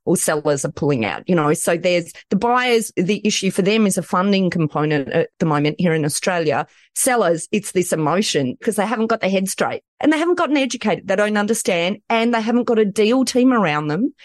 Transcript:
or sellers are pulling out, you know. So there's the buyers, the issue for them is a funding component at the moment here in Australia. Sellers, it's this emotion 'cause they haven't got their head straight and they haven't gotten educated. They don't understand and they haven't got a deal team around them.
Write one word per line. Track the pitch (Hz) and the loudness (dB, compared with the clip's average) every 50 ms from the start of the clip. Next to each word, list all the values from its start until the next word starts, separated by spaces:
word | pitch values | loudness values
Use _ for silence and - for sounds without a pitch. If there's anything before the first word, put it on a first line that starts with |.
| - | -2
or | - 175 | -2 -2
sellers | - - 180 160 151 - 151 147 135 - | 0 0 0 -2 0 0 0 -2 0 -2
are | 151 | -6
pulling | - - 165 147 143 120 107 | -6 -2 -2 0 0 0 0
out, | 98 69 53 - - | -2 -2 -4 -2 0
you | 180 | 0
know. | 165 147 147 | 2 2 2
So | 156 - - 196 170 | 0 0 0 -2 -2
there's | 165 185 180 175 175 170 - - - - - | 0 0 0 0 0 -2 -4 -14 -20 -8 -4
the | 208 | -2
buyers, | 190 240 240 247 247 247 254 233 226 - - - | 0 2 2 2 2 2 2 2 0 0 -2 -4
the | - 185 175 214 - - | -2 0 0 0 0 0
issue | 214 - - 196 190 | -2 -2 0 -2 -2
for | - - | 0 0
them | 180 196 214 226 214 | 0 2 2 2 2
is | 190 190 190 | 2 0 -2
a | |
funding | 165 - - 180 185 202 196 190 185 175 | -4 -2 -2 0 2 2 2 2 2 0
component | - 175 156 151 - 151 151 151 151 147 135 - | 0 0 -2 -2 0 -2 0 0 0 0 -2 0
at | - 165 165 - _ - | 0 -2 -2 -2 _ -4
the | 175 | -2
moment | 160 147 147 147 151 156 - | 0 0 0 0 -2 -2 0
here | 175 170 | 0 0
in | 160 160 151 | 2 2 0
Australia. | 151 - - - 196 180 170 160 151 123 135 156 _ _ _ _ _ - | -2 -2 -2 -2 -2 -2 0 0 0 0 -2 -4 _ _ _ _ _ -6
Sellers, | - - 262 247 233 196 170 170 160 - - | -4 -2 0 2 2 2 2 0 0 -2 -4
it's | - 202 196 - | -4 -4 -4 -2
this | - 185 175 - | -2 -2 -2 0
emotion | 185 160 156 151 165 196 214 - - - 131 127 - - | -2 -2 0 0 0 0 0 0 0 -2 -2 -2 -4 -4
'cause | - 233 202 | -4 -4 -2
they | 214 190 | 0 -2
haven't | 220 247 214 226 220 | -2 0 -2 0 -2
got | 226 220 | -2 -2
their | - 185 | -2 0
head | 196 190 190 190 | 0 0 -2 -2
straight | - - 165 120 120 - _ _ _ - | -2 -2 -2 -4 -4 -8 _ _ _ -6
and | - 294 | -4 -2
they | 320 294 | 0 0
haven't | 339 349 359 349 | 0 0 0 0
gotten | 339 254 302 | 0 0 0
educated. | 277 269 240 254 233 - 214 170 - - | 0 0 -2 -4 -4 -2 -2 -2 -2 -2
They | 190 190 | -2 0
don't | 202 208 208 214 | 0 0 0 0
understand | 208 208 208 226 - - 220 185 170 170 185 202 - _ - | 0 0 0 -2 -2 0 -2 0 0 0 -2 -4 -6 _ -2
and | 233 226 226 240 240 | 0 0 2 2 0
they | 226 | 0
haven't | 214 233 233 240 220 | 0 0 0 0 2
got | - 233 220 | 2 2 2
a | 220 | 2
deal | 196 196 220 208 214 247 262 254 | 2 2 2 2 4 4 2 2
team | - - 247 247 262 | 2 2 2 4 4
around | 254 226 196 156 147 151 151 147 | 4 4 2 2 0 0 -2 -2
them. | 151 180 247 - - _ - | -2 -2 -2 -4 -4 _ -20